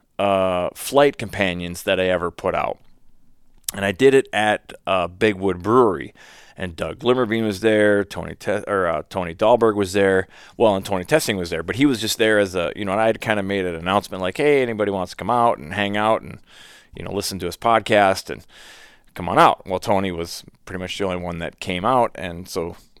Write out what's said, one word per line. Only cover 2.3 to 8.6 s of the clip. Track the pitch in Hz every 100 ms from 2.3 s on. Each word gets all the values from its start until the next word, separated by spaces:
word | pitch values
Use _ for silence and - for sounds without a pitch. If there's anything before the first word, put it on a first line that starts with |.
| - 90
out. | 82 - - - - - - - - - - -
And | 98
I | 98
did | 95 135
it | 135 -
at, | 104 107 104 - - -
uh, | 92 87
Big | 90 110 95
Wood | 95 90
Brewery. | 92 123 117 80 - - - - - -
And | 92 82
Doug | 82 87
Glimmerbean | 113 127 113 113 110
was | 95
there, | 110 107 104 101
Tony | 98 90 82 80
Te-, | - 101